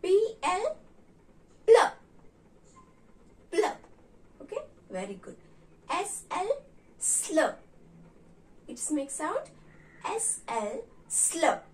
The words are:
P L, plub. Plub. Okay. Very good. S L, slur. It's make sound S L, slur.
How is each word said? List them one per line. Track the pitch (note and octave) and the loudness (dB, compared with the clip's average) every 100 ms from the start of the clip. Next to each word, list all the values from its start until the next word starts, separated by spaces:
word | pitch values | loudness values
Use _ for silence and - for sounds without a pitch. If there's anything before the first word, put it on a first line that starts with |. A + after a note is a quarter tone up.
P | F4+ G4 A4+ - | 4 4 4 -2
L, | - F#4 B4+ D#5 - - - - - - - - - | -2 0 -2 -6 -16 -20 -20 -20 -20 -20 -20 -6 8
plub. | A4+ - - - - - - - - - - - - - - - - - | 8 8 -2 -20 -20 -20 -20 -20 -20 -20 -20 -20 -20 -20 -20 -20 -20 -4
Plub. | F4 - - - - - - - - | 0 0 -2 -16 -20 -20 -20 -20 -20
Okay. | - A#4+ D5+ - - | -12 -12 -12 -20 -12
Very | F#3 G3 | -10 -8
good. | F#3+ - - - - - - - | -12 -14 -20 -20 -20 -20 -20 -6
S | E4+ G#4 - - | -4 -4 -8 -8
L, | - G4 C#5+ - - - - | -6 -2 -4 -6 -20 -20 -6
slur. | - - - D#4 - - - - - - - - - - - - - | 0 0 2 2 2 -2 -16 -20 -20 -20 -20 -20 -20 -20 -20 -20 -18
It's | B3 - | -10 -4
make | D4+ C#4 | -2 -4
sound | - D#4 A4+ - - - - - - | -6 -4 -4 -6 -18 -20 -20 -20 -12
S | - A4+ - - - | -6 -4 -2 -4 -4
L, | A3 G3 D3+ - - - | -4 -4 -8 -12 -18 -6
slur. | - - E4 D#4 - - | 0 0 2 2 0 -6